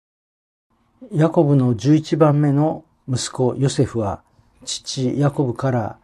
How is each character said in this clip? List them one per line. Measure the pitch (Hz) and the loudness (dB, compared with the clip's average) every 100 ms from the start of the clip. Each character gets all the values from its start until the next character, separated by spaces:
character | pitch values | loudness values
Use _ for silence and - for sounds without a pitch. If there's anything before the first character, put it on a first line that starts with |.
| _ _ _ _ _ _ _ _ _ _ 254 | _ _ _ _ _ _ _ _ _ _ -6
ヤ | 175 160 | 0 2
コ | 175 | 4
ブ | 143 143 | 4 4
の | 127 110 | 2 0
十 | 127 156 | 2 2
一 | 151 151 | 2 2
番 | 151 147 | 4 4
目 | 147 | 2
の | 139 156 - _ _ - | 2 0 -2 _ _ -8
息 | 127 - | -6 -6
子 | - 127 - | -2 -2 0
ヨ | 139 | -2
セ | 143 | 0
フ | 127 117 | -2 -2
は、 | 101 82 _ _ _ _ | -6 -8 _ _ _ _
父 | - - - - 127 123 | -12 -12 -10 -4 -4 0
ヤ | 143 | -2
コ | 143 | 0
ブ | 131 | -4
か | 113 - | -2 -2
ら | 120 104 - | -2 -4 -10